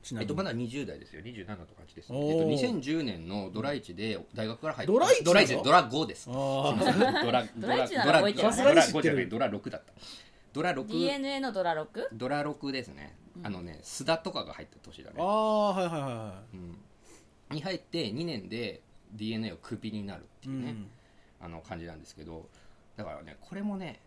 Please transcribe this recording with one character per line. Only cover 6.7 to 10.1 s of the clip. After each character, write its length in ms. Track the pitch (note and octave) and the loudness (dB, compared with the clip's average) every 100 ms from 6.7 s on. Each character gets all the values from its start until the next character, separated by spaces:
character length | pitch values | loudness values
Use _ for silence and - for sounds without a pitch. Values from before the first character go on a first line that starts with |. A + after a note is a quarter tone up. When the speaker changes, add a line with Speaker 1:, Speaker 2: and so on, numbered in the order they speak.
| B2 - F#3 B3+ - A#2+ | 4 4 6 4 4 2
Speaker 2:
ド 60 | |
ラ、 160 | B2 A2+ A2+ | 2 0 -6
Speaker 3:
ド 100 | G3 | -2
ラ 180 | - - | 0 2
一 100 | D#4 | 2
な 100 | - | 4
ら 80 | D#3 | 6
覚 100 | G3+ | 4
え 40 | |
て 40 | G#3 | 4
る。 60 | |
Speaker 2:
ド 0 | |
ラ、 0 | |
ド 0 | |
ラ、 80 | G3+ | 2
Speaker 1:
さ 20 | |
す 100 | G#3+ | 6
が 100 | C4 E4 | 8 8
に 60 | |
知 160 | D#4 D#3 | 8 4
っ 20 | |
て 0 | |
る。 0 | |
Speaker 2:
ド 0 | |
ラ 0 | |
五 0 | |
じ 80 | D#3 | 2
ゃ 40 | |
な 80 | C#3+ | 2
い、 80 | A#2 | 0
ド 100 | A2 | 0
ラ 80 | B2+ | -2
六 220 | G2+ B2 | -2 -8
だ 60 | G#2 | -12
っ 40 | |
た。 100 | - - - | -16 -20 -18